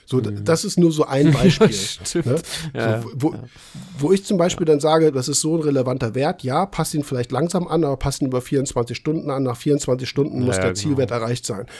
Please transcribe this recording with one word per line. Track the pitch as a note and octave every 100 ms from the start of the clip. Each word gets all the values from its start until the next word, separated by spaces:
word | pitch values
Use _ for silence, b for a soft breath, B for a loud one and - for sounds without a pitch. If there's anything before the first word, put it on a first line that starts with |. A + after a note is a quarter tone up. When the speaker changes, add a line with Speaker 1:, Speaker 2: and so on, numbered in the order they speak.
| b
Speaker 1:
So, | B2+
d-, | G#2+
Speaker 2:
Mhm. | G#2 G#2
Speaker 1:
das | E3
ist | G#3 -
nur | E3+
so | D3+ C#3+
ein | C3+ D#3
Speaker 2:
<laughs> |
Speaker 1:
Beispiel, | C#3+ F#3+ - A3
Speaker 2:
Stimmt. | G#2+ G2 - - F3 C#3
Speaker 1:
ne? | C#3+ - B D#3+ C3+
Speaker 2:
Ja, | A2+ A2
Speaker 1:
So, | A#2
Speaker 2:
ja, | C3
Speaker 1:
wo, | D3
Speaker 2:
ja. | - A#2+ B B B - E3
Speaker 1:
wo | C#3+
ich | G3
zum | - G3+
Beispiel | E3+ - D#3+
Speaker 2:
Ja. |
Speaker 1:
dann | D3
sage, | D3+ D#3+ D#3
das | C#3 B2+
ist | C3+
so | D#3 E3
ein |
relevanter | D3+ C3+ B2+ B2+ A2+
Wert, | G#2 C#3+ F#3
ja, | B2+ C3+ F#3+
passt | - D#3
ihn | D#3+
vielleicht | C#3+ B2+ A#2+
langsam | B2 E3 F#3 E3+
an, | D#3+
aber | D3+ C3+
passt | C#3 C#3
ihn | C#3
über | B2+
vierundzwanzig | - C#3+ C3+ - A#2 A#2+
Stunden | - D#3+ D3
an. | C3+
Nach | C3 A#2
vierundzwanzig | - C#3+ - B2+ C3
Stunden | - C#3 - B2+
muss | F#2+
Speaker 2:
Ja, |
Speaker 1:
der | F#2
Speaker 2:
genau. | F#2
Speaker 1:
Zielwert | G2+ C#3 B2+
erreicht | A#2+ A2+ B2 -
sein. | G#2 - B